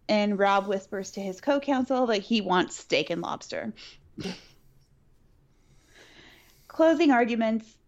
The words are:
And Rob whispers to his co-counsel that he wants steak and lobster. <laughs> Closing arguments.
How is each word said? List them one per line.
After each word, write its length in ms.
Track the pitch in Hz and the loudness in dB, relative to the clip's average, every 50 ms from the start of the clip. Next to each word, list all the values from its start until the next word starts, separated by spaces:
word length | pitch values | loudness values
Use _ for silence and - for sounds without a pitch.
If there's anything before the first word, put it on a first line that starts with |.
| _ - | _ -2
And 280 | 214 208 208 208 208 190 | 0 0 0 0 0 2
Rob 280 | 202 196 196 196 196 | 2 4 4 2 0
whispers 440 | 202 202 196 - - 214 196 190 - | 0 -4 -4 -6 -8 -10 -10 -10 -10
to 100 | - 202 | -10 -10
his 180 | 196 190 180 - | -10 -10 -10 -6
co-counsel 680 | - - 277 285 277 - 277 254 262 - 269 254 254 | -2 0 0 0 0 0 0 0 0 0 0 0 0
that 160 | 233 226 202 196 | 0 0 -2 -2
he 180 | - 233 214 | 0 -2 0
wants 340 | 196 185 185 185 165 - - | 0 2 2 0 0 -2 -4
steak 360 | - - - 170 143 156 - | -12 -6 -2 -2 0 0 -2
and 100 | 170 175 | -4 -6
lobster. 500 | 170 - - - - - - 82 - 226 214 - - - - - _ _ _ | -6 -8 -8 -10 -10 -10 -10 -10 -8 -10 -12 -14 -16 -20 -20 -20 _ _ _
<laughs> 60 | - 156 185 180 - - - _ _ _ _ _ _ _ _ _ _ _ _ _ _ _ _ _ _ _ _ _ _ _ _ _ _ _ _ _ - - - - - - - - - _ _ _ _ _ | -12 -10 -10 -12 -12 -16 -20 _ _ _ _ _ _ _ _ _ _ _ _ _ _ _ _ _ _ _ _ _ _ _ _ _ _ _ _ _ -20 -20 -20 -20 -20 -20 -20 -20 -20 _ _ _ _ _
Closing 440 | - - - 320 330 330 285 339 294 | -6 0 2 4 4 4 4 4 4
arguments. 600 | 262 233 247 226 240 226 226 220 226 220 - - - _ _ | 6 6 4 2 2 0 0 0 0 -2 -4 -10 -20 _ _